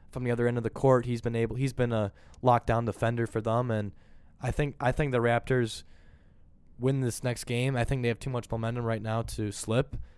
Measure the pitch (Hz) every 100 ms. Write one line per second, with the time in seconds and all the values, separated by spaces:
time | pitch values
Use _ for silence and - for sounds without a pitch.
0 | - 127 123 120 120 120 113 - 135 127
1 | 120 117 117 117 117 110 135 120 120 113
2 | 101 - - - 127 120 - 117 117 -
3 | 117 120 117 113 107 117 123 110 104 -
4 | - - - - 127 - 143 - 123 127
5 | 147 123 117 117 - 131 113 - - -
6 | - - - - - - - - 127 139
7 | 127 - 127 117 - 120 131 127 117 139
8 | 120 113 139 123 - 113 113 123 117 113
9 | 110 113 113 - 104 - - 117 139 -
10 | -